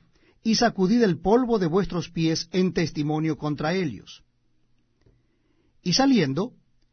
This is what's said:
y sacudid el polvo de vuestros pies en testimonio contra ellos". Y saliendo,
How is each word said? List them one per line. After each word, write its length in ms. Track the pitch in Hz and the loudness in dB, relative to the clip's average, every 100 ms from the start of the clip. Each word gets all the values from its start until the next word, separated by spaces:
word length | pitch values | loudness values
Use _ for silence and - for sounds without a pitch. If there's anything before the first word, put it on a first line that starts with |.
| _ _ _ _ | _ _ _ _
y 140 | 220 214 | -2 2
sacudid 460 | 240 - 185 240 | 2 2 2 4
el 160 | 220 156 | 2 2
polvo 400 | 190 233 240 226 | 2 2 2 0
de 80 | 170 | 0
vuestros 440 | 180 170 175 - | 0 -2 -4 -6
pies 400 | 165 160 160 - | -2 -2 -2 -4
en 220 | 180 185 | -2 -2
testimonio 640 | 175 165 - 151 156 156 151 | 0 -4 -2 -4 -2 -2 -4
contra 340 | 151 143 151 | -6 -4 -4
ellos". 520 | 185 165 95 - - _ _ _ _ _ _ _ _ _ _ _ _ _ _ _ _ | -4 -4 -8 -16 -20 _ _ _ _ _ _ _ _ _ _ _ _ _ _ _ _
Y 120 | 180 | -2
saliendo, 580 | 165 269 247 139 139 233 - _ _ _ | 2 4 4 2 -2 -6 -10 _ _ _